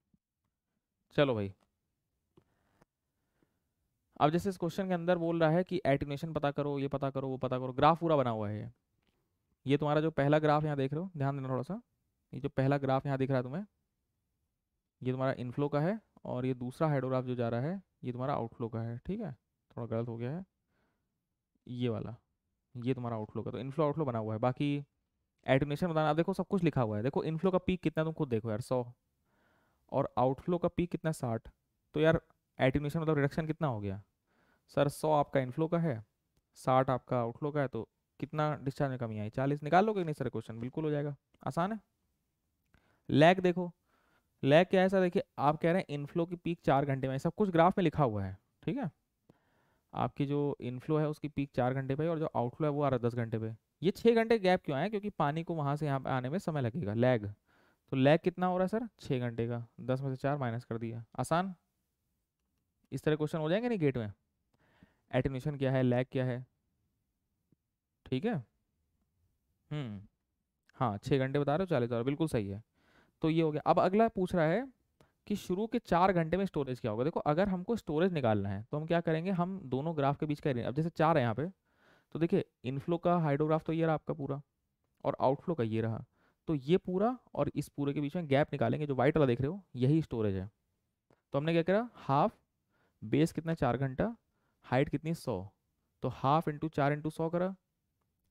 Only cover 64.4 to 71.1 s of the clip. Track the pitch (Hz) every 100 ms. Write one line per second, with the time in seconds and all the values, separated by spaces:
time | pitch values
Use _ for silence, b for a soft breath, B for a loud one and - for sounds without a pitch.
64.4 | _ _ b b b b b 127 139 131
65.4 | 147 143 131 131 127 120 131 135 127 123
66.4 | 131 _ _ _ _ _ _ _ _ _
67.4 | _ _ _ _ _ _ - 131 208 180
68.4 | - _ _ _ _ _ _ _ _ _
69.4 | _ _ - 151 123 101 104 _ _ _
70.4 | _ _ _ - 123 101 -